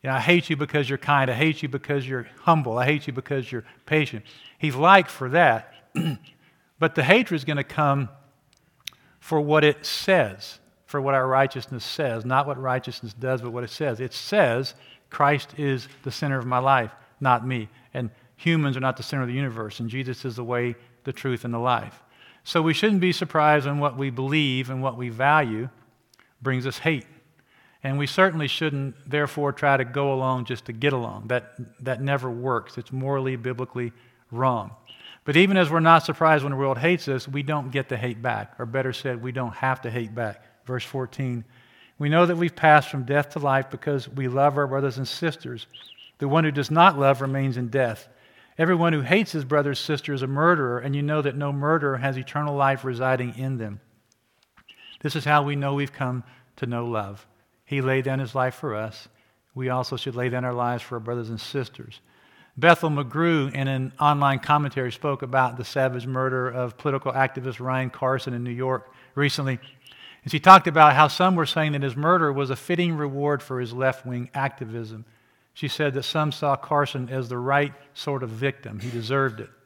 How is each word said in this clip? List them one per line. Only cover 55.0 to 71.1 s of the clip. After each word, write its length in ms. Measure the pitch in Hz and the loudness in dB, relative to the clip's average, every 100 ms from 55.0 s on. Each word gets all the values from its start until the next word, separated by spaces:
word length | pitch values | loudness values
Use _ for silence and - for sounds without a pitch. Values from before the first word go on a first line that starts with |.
This 140 | 151 | -6
is 100 | 156 | -4
how 200 | 147 147 | 2 2
we 100 | 143 | 2
know 200 | 143 139 | -2 -2
we've 180 | 143 139 | -2 -4
come 320 | - 127 127 - - _ - | -4 -4 -4 -8 -20 _ -8
to 100 | 127 | -6
know 180 | 120 | -4
love. 400 | 120 113 101 101 _ _ _ _ | -4 -4 -6 -12 _ _ _ _
He 180 | _ 139 | _ -2
laid 220 | 131 131 | 0 0
down 140 | 131 135 | 0 -2
his 160 | 127 | -4
life 200 | 135 127 | -2 -2
for 200 | - 151 | -2 -6
us. 340 | 107 110 - - _ _ _ _ | -6 -8 -10 -20 _ _ _ _
We 140 | 131 127 | -8 -4
also 280 | 127 123 127 | -2 -4 -6
should 200 | 143 120 | -8 -4
lay 140 | 123 | -2
down 140 | 127 | -2
our 100 | 127 | -4
lives 280 | 123 123 120 | -2 -2 -4
for 140 | - 120 | -8 -10
our 40 | |
brothers 280 | 110 120 113 | -6 -8 -6
and 120 | 113 | -10
sisters." 600 | - 139 120 - 113 - _ _ _ _ _ - | -8 -8 -8 -12 -20 -20 _ _ _ _ _ 2
Bethel 340 | 165 170 160 | 6 6 4
McGrew, 600 | 143 131 147 170 165 139 | -2 -2 0 2 2 0
in 140 | 139 135 | -2 -2
an 240 | 131 131 - | -2 -4 2
online 400 | 147 147 139 135 | 2 4 2 2
commentary, 500 | - 147 143 139 127 | 2 2 2 -2 -6
spoke 320 | - 151 135 | -4 -6 -4
about 340 | 127 131 127 123 | -2 0 0 -2
the 80 | |
savage 440 | 120 143 131 123 123 | -6 0 0 -2 -6
murder 400 | 127 131 131 127 | -2 -2 -2 -4
of 280 | 123 123 - | -4 -6 -4
political 360 | 151 135 135 | -4 -2 -2
activist 480 | 127 135 - 127 117 | 0 0 0 -10 -8
Ryan 280 | 127 131 127 | -4 -2 -2
Carson 460 | - 131 131 135 | -2 -2 0 -4
in 80 | 120 | -6
New 80 | 123 | -6
York 420 | 120 131 131 - - - | -4 -2 -2 -6 -20 -12
recently. 460 | - 143 - 135 123 - _ - - - - | -2 0 0 -4 -6 -10 _ -20 -20 -20 -14
And 80 | - | -6
she 80 | 151 | 2
talked 260 | 185 190 175 | 10 10 10
about 300 | 156 151 135 | 8 8 8
how 100 | |
some 300 | 151 | 4